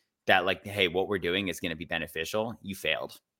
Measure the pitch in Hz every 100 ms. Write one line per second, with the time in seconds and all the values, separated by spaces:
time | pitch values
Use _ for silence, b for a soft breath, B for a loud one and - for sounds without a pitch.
0 | _ _ - 98 90 92 101 101 92 85
1 | 95 101 85 92 98 85 92 80 85 82
2 | 78 82 82 107 113 113 95 95 78 71
3 | 65 - _ _